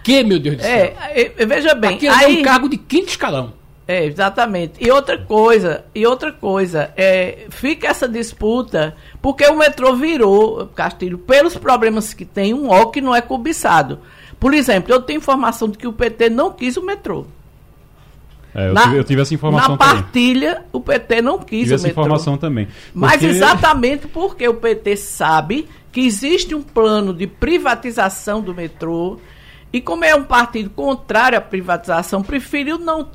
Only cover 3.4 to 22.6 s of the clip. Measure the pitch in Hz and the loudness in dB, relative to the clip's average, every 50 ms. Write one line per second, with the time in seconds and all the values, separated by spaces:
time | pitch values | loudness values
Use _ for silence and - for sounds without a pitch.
3.4 | 127 113 107 - _ - - - - - 180 185 160 151 147 180 196 196 196 - | -6 -8 -12 -20 _ -20 -20 -16 -6 -4 -2 0 -2 -2 -2 -2 -2 -2 0 0
4.4 | 240 233 196 180 170 160 - - 240 233 254 277 277 - - - 196 - 214 214 | -2 -2 -2 -4 -6 -6 -8 -2 2 4 4 4 2 0 -6 -6 -4 -2 2 4
5.4 | 220 226 233 220 185 170 151 - - - - 214 214 233 254 254 - 311 - - | 4 6 6 4 4 2 -2 -4 -8 -10 -6 0 2 2 2 0 -4 -8 -8 -6
6.4 | - 202 190 190 190 175 170 156 147 - - - 190 190 185 185 185 185 - - | -4 -2 0 0 0 0 -2 -4 -4 -4 -2 0 2 4 4 2 0 -2 -6 -12
7.4 | 214 - - - - 269 320 311 - - 381 - 285 254 220 233 233 226 - - | -16 -20 -14 -6 -4 -4 -4 -2 -2 -4 -4 -2 -4 -4 -4 -4 -6 -8 -8 -4
8.4 | 214 214 226 247 247 - - 170 151 156 156 - - - - - - 269 269 - | -2 -2 0 -2 -2 -4 -2 -2 -2 -4 -6 -12 -20 -20 -16 -6 -4 -4 0 2
9.4 | 277 294 311 302 302 294 285 - 247 262 254 247 285 320 330 285 226 196 196 208 | 4 4 4 4 2 2 2 2 2 2 2 2 0 -2 0 2 2 4 4 4
10.4 | 214 220 - - 190 - - - 165 175 - - 185 180 175 175 - - 254 277 | 4 2 0 -6 -10 -10 -8 -6 -6 -6 -6 -6 -8 -8 -8 -8 -2 2 4 4
11.4 | 302 339 339 - - - 254 240 226 220 214 220 208 - - - 180 - - 202 | 4 2 0 -4 0 0 2 2 2 0 0 -2 -6 -8 -10 -14 -16 -10 -4 -2
12.4 | 196 202 226 285 294 254 185 220 226 220 - 294 269 254 247 240 233 - 262 240 | -2 -2 -2 -2 0 4 6 6 6 4 2 -4 -2 2 0 0 0 -2 -6 -6
13.4 | 233 311 330 - - 233 175 160 - 131 143 - - - - - - - - - | -4 -4 -6 -2 0 2 2 2 2 0 -4 -12 -14 -20 -20 -20 -20 -18 -8 -2
14.4 | - 262 285 302 254 262 214 190 175 - 240 254 247 - 302 311 - - 269 262 | 0 2 2 2 2 2 2 0 2 2 2 2 2 0 -6 -6 0 0 0 0
15.4 | 247 226 233 - 226 214 208 - - 240 220 - 240 233 226 - 233 233 226 240 | 0 -2 -2 -2 -4 -6 -6 -6 -8 -10 -4 -4 -4 -4 0 0 0 0 2 0
16.4 | 311 381 - - 247 254 254 370 359 381 403 403 - - 180 143 139 - - - | -2 -2 -2 -6 -6 -4 -4 -4 -6 -6 -8 -8 -8 -8 -8 -8 -10 -14 -18 -20
17.4 | - - - - - - - - - - _ _ - - - - - - - - | -20 -20 -20 -20 -20 -20 -20 -20 -20 -20 _ _ -20 -20 -20 -20 -20 -20 -20 -20
18.4 | - - - 110 95 95 - - - 120 131 139 131 - 139 131 139 135 160 147 | -20 -14 -6 -4 -2 2 4 4 4 4 4 2 0 0 0 0 0 0 -2 -4
19.4 | 147 156 151 151 262 269 277 - 269 277 277 - - - - 254 240 254 254 262 | -2 0 2 2 2 2 2 4 4 4 4 2 0 -2 0 2 2 2 2 2
20.4 | 285 311 359 359 - - - 254 247 - - 254 - - 233 226 233 254 339 - | 0 -2 -4 -4 -8 -10 -10 -8 -2 -2 -2 -2 0 -2 0 0 0 0 -2 -4
21.4 | - - 220 220 240 117 - - 175 170 170 160 151 147 151 147 - 147 143 143 | -6 -6 -4 -2 0 0 0 0 0 -2 0 0 0 2 0 0 0 -2 -4 -2
22.4 | - 160 139 113 | -2 -4 -2 -4